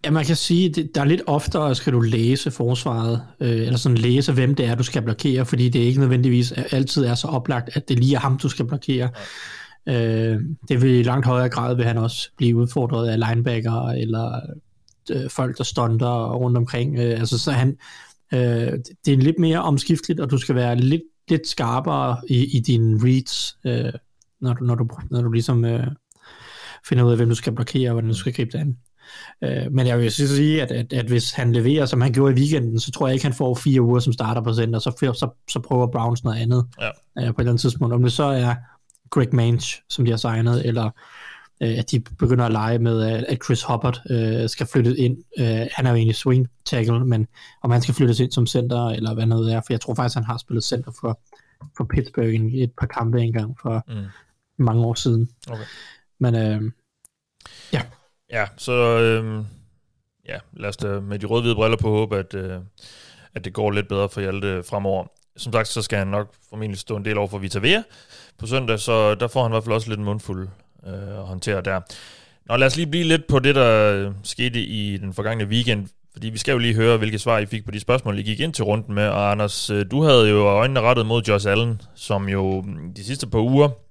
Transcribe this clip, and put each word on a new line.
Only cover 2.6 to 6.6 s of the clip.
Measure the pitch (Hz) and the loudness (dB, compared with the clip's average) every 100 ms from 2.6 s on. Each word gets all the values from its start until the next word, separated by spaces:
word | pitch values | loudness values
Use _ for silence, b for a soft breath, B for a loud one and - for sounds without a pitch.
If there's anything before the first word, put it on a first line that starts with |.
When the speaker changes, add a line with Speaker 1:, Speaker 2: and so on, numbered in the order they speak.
| 120 123 - 113 117 117 - - | -2 0 -2 -2 -2 -2 -6 -6
Speaker 1:
øh, | 131 | -2
eller | 117 113 123 | 0 0 0
sådan | 131 120 | 2 2
læse, | 120 127 135 | 4 4 2
hvem | 131 127 139 | 2 2 2
det | 120 | 0
er, | 117 | 0
du | |
skal | 123 139 | -2 -2
blokere, | 117 107 143 127 123 | -2 -2 0 0 0
fordi | 123 123 | 2 2
det | 123 | 4
ikke | 120 131 | 2 4
nødvendigvis | 135 127 127 123 123 | 4 4 4 4 2
er, | - | -2